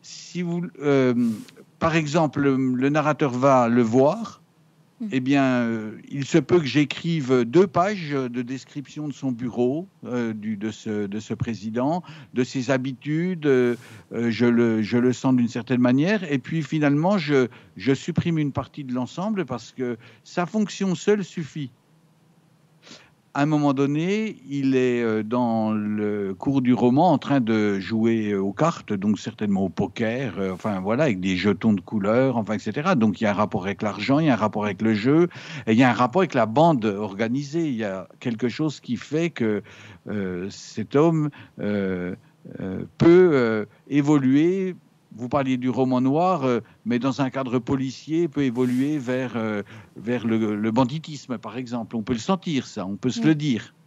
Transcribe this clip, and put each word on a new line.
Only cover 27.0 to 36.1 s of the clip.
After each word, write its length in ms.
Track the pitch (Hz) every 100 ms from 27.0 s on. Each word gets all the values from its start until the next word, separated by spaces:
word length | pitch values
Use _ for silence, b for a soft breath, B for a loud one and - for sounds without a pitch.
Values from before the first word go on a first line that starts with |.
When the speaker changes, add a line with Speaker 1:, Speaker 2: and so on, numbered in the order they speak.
| 180
Speaker 1:
en 60 | 139
train 240 | - 139
de 380 | 110 110 104 98
jouer, 500 | 92 110 113 113 107
euh, 100 | 101
aux 140 | 98
cartes, 400 | 95 156 - -
donc 240 | 101 101 104
certainement 460 | - 110 107 98
au 60 | 95
poker, 680 | - 101 - 113 120 139 90
euh, 160 | 95
enfin 260 | 90 110 98
voilà, 260 | 92 117 156
avec 140 | 95
des 160 | 92 92
jetons 380 | 101 98 117
de 80 | 101
couleur, 560 | - 110 98 113 135 117
enfin, 160 | 104
et 60 | 104
cetera. 340 | - 107 160
Donc 260 | 170 110 92
il 40 |
y 20 | 110
a 60 |
un 20 |
rapport 300 | 101 104 107
avec 180 | 92 98
l'argent, 380 | 107 98 104 139
il 80 | 160
y 20 |
a 40 |
un 20 | 113
rapport 300 | 107 107 104
avec 180 | 95
le 100 | 110
jeu, 360 | 107 117 156 175 B B 151 113
et 60 |
il 80 | 110
y 40 |
a 60 | 131
un 40 |
rapport 280 | 117 123